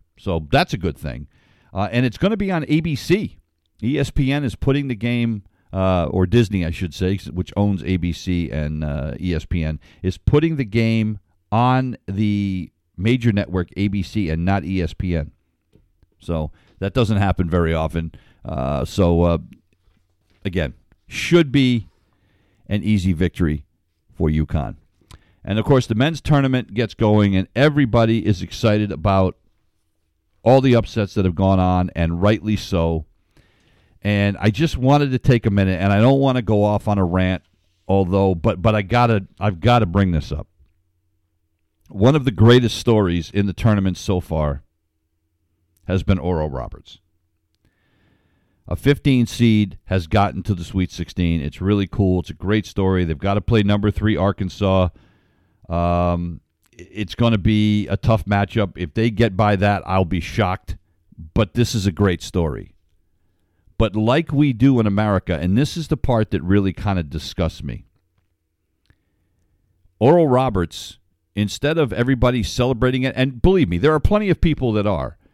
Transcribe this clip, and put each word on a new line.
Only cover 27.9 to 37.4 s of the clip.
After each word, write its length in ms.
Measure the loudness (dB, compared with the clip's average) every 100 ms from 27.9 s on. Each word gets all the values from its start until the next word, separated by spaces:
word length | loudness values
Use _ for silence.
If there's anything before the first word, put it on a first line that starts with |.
| 2 2 2 0
is 160 | -2
excited 500 | -4 -2 0 2 0
about 460 | -2 0 2 2 -2 _ _ _ _ _ _ _ _ _ _
all 180 | 4 4
the 160 | 6 4
upsets 380 | 2 -4 -4
that 100 | 0
have 120 | 0 2
gone 240 | 2 4
on, 320 | 2 2 0 -2
and 240 | -2 0
rightly 360 | 2 2 0 -4
so. 500 | -2 -2 0 -2 -6 _ _ _ _ _ _ _ _ _
And 360 | -2 0 0 0
I 100 | 0
just 260 | 0 0 0
wanted 360 | 2 2 2
to 80 | -2
take 260 | 2 2 2
a 60 |
minute, 280 | 2 2 2
and 140 | 2
I 60 | 4
don't 200 | 4 4
wanna 220 | 2 0
go 220 | 0 2
off 240 | 2 0 0
on 100 | 0
a 80 | 2
rant, 380 | 2 0 -2